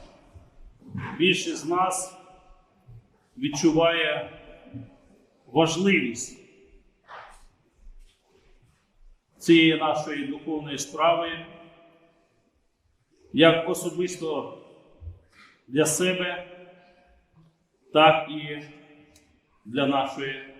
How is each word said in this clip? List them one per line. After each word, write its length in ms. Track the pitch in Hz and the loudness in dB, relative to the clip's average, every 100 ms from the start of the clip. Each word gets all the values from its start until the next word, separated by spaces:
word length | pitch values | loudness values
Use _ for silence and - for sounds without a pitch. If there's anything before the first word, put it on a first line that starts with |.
| - - _ - - - - - - 131 135 - | -16 -20 _ -20 -20 -20 -20 -20 -14 -12 -10 -2
більшість 380 | 180 180 170 135 | 0 0 -4 -8
з 80 | |
нас 540 | 147 180 185 - - - - - - - _ _ - - - _ _ 120 | -4 -2 0 -2 -8 -14 -20 -20 -20 -20 _ _ -20 -20 -20 _ _ -8
відчуває 920 | 143 147 165 160 165 165 156 143 - - - - - - - - _ _ _ _ _ | -6 0 2 4 4 2 0 -4 -8 -14 -20 -20 -20 -18 -18 -20 _ _ _ _ _
важливість 920 | 135 160 160 196 170 123 113 - - - _ _ - _ _ - - - - - _ _ _ - - - _ _ _ _ _ _ _ _ _ - _ _ _ | 2 2 2 2 2 0 -6 -12 -16 -20 _ _ -20 _ _ -20 -20 -20 -20 -20 _ _ _ -20 -20 -20 _ _ _ _ _ _ _ _ _ -20 _ _ _
цієї 380 | - 165 160 156 | 4 6 6 4
нашої 500 | 156 147 156 143 143 | 0 -2 -4 -8 -8
духовної 520 | 147 170 156 143 139 | -10 -8 -8 -8 -10
справи, 680 | - 151 165 170 165 160 - - - - - _ _ _ _ _ _ _ _ _ _ _ _ _ _ | -8 0 2 2 -2 -8 -14 -20 -20 -20 -20 _ _ _ _ _ _ _ _ _ _ _ _ _ _
як 360 | 127 165 160 - | 4 6 6 0
особисто 880 | 170 175 160 180 - 160 139 - - - - _ _ - - _ _ - _ - | -4 -6 -4 -4 -6 -6 -6 -8 -14 -20 -20 _ _ -20 -20 _ _ -20 _ -6
для 180 | 135 151 | 0 0
себе, 600 | - 180 180 180 175 - - - - _ _ _ _ _ _ _ _ _ _ _ | 0 -2 -2 -4 -8 -12 -20 -20 -20 _ _ _ _ _ _ _ _ _ _ _
так 360 | 156 160 160 - | 6 6 6 0
і 320 | 151 147 147 - - - - _ _ _ _ _ _ | -10 -10 -12 -14 -20 -20 -20 _ _ _ _ _ _
для 220 | 107 127 139 | -8 -2 0
нашої 680 | 139 - 139 135 135 - - | 0 -2 -4 -8 -10 -14 -20